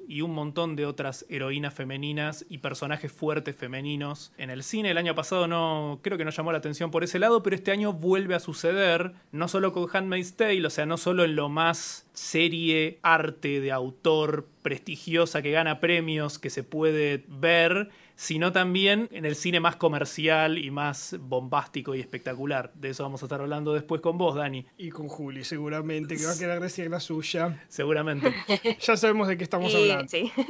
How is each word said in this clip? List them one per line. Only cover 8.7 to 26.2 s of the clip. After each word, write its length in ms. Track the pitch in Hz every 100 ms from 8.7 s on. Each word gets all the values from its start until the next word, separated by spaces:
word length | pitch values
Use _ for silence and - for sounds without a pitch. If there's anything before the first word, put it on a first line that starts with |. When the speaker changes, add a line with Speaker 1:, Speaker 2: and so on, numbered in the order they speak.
| 190 190 170 180 - _
Speaker 1:
no 160 | 147 170
solo 260 | 196 190
con 140 | 180 175
Handmaid's 440 | 196 190 185 180 -
Tale, 320 | 220 190 156
o 20 |
sea, 160 | - 151
no 120 | 165
solo 260 | 180 180
en 120 | 170 151
lo 140 | 147
más 560 | 151 165 165 - - -
serie, 880 | - - 160 170 165 165 160 156 160
arte 580 | 170 160 156 151 147 139
de 120 | 135
autor, 760 | 131 127 131 165 156 151 151 - _
prestigiosa, 800 | 147 135 - 151 - 165 165 156
que 80 | 143
gana 280 | 156 160 151
premios, 580 | 170 175 160 156 147 -
que 120 | 135
se 120 | -
puede 600 | 120 156 160 156 147 143 -
ver, 640 | 139 165 170 170 185 208 - - -
sino 360 | - 160 175
también 580 | 185 180 185 196 208 233
en 140 | - 156
el 100 | 147
cine 240 | - 175
más 160 | 170 -
comercial 840 | 165 147 143 - 156 160 156 165
y 100 | 143
más 460 | 143 147 139 - 175
bombástico 760 | 131 127 131 143 - 143 135 135
y 40 |
espectacular. 720 | 127 127 147 123 143 139 123 151
De 140 | 135
eso 120 | 135
vamos 220 | 139 135
a 20 | 131
estar 160 | 139
hablando 320 | 143 147 151
después 260 | 151 147 160
con 180 | 170 170
vos, 160 | 175 143
Dani. 300 | 143 131 127 -
Speaker 2:
Y 120 | 175
con 160 | 151 151
Juli, 360 | 147 143 131
seguramente, 720 | 123 156 151 156 156 156 151
que 100 | 156